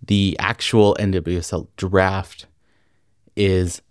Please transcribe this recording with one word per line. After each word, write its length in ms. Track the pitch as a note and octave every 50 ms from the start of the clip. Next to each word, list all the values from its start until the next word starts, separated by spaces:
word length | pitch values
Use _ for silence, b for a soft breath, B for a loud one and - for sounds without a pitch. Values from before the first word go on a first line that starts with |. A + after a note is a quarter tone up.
| -
the 300 | - G2+ G2+ G2 F#2+ D#2+ -
actual 560 | - F#2+ A#2 - - - - A2+ G#2 G2+ - -
N 120 | G#2+ G2
W 280 | F#2+ F2+ E2 E2+ F2+ F2
S 120 | D#2+ -
L 160 | - E2+ - - _ -
draft 680 | - F#2 F#2+ F#2+ F#2 F#2 G2 F#2+ F#2+ - - - - _ _ _ _ _ _ _ _ _ _ _ _ _ _ _ _ _ -
is 460 | - G#2 G2 F#2 F#2 F2+ F2 - - _ _